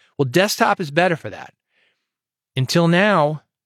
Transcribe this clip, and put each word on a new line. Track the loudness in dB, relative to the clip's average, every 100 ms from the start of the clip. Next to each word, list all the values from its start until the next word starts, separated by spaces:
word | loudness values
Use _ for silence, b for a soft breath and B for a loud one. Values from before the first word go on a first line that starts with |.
| _ -4
Well, | 0
desktop | 2 0 0 0 0
is | -2
better | 0 0 -2
for | -8
that. | -14 -18 _ _ _ _ _ _ _ _ _ _ -6
Until | -2 2 2
now, | 2 2 2 0 -2 -12 _